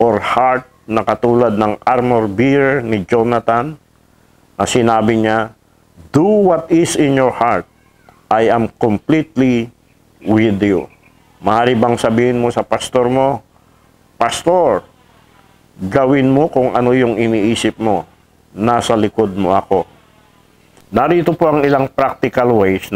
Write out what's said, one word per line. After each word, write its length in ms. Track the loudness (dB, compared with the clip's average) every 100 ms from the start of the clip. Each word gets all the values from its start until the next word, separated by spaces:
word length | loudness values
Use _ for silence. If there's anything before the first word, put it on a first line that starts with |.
or 160 | 0 0
heart 480 | -2 0 0 -2 -6 _ -6
na 160 | -4 -2
katulad 480 | -2 0 2 2
ng 240 | 0 -2 -2 -2
armor 400 | 0 0 0 0
bearer 560 | 0 0 2 0 -2
ni 240 | -2 -4 -2
Jonathan 720 | 0 0 0 0 -2 -2 -10 _ _ _ _ _ _ _ -6
na 80 | -2
sinabi 560 | 0 2 2 2 0
niya, 320 | 0 0 -4 -10 _ _ _ -20 -4
"Do 340 | 0 2 2 2
what 220 | 0 0
is 260 | 0 0 0
in 220 | 0 2
your 160 | 0
heart. 320 | 0 0 -2 -6 _ _ _ _ _ -2
I 200 | 0 2
am 160 | 0 -2 -2
completely 920 | -2 -2 -2 -2 -2 -2 0 0 -4 _ _ _ _ _
with 400 | -2 2 2 0
you." 280 | 0 0 -4 _ _ _ _ _
Maaari 360 | -2 0 2 2
bang 200 | 0 0
sabihin 440 | 0 0 0 0
mo 80 | -2
sa 160 | -2 -4
pastor 440 | -4 -2 -2 0
mo, 360 | 0 0 -2 -10 _ _ _ _ _ _ -4
"Pastor, 640 | -4 -2 0 2 2 -2 -6 _ _ _ _ _ _ _ _ -12
gawin 560 | -4 -2 0 2 2
mo 160 | 2 0
kung 240 | -2 -2
ano 200 | 0 0 2
yung 200 | 0 0
iniisip 560 | -2 0 0 0 -4 -2
mo. 280 | -4 -4 -6 _ _ _ _
Nasa 440 | -4 -2 0 0 0
likod 400 | 0 0 -2 -2
mo 160 | 0
ako." 320 | 0 0 -2 -4 _ _ _ _ _ _ _ _ _ -6
Narito 480 | -2 0 0 0 0
po 160 | 0
ang 160 | 0 0
ilang 240 | 0 -2
practical 720 | -2 -4 -2 -4 0 0 2
ways 260 | 2 -2 -4